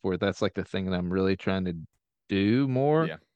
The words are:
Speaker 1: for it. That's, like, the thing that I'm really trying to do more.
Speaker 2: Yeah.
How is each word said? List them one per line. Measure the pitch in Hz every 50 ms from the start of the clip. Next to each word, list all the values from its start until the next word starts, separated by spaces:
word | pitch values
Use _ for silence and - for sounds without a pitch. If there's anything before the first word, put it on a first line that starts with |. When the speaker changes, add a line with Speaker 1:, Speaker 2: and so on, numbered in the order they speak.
Speaker 1:
for | - 95
it. | 92 90
That's, | 107 98 92 -
like, | 107 95 -
the | 98 90
thing | - - 95 95 92
that | 92 90
I'm | 90 87
really | 92 95 95 95 95
trying | - - 98 95 95 92
to | 90 85 82 78 - _ _ _ _ _ _ _ -
do | 101 98 98 104 117 131 139 135
more. | 127 131 135 147 151 160 160
Speaker 2:
Yeah. | 165 156 - _ _ _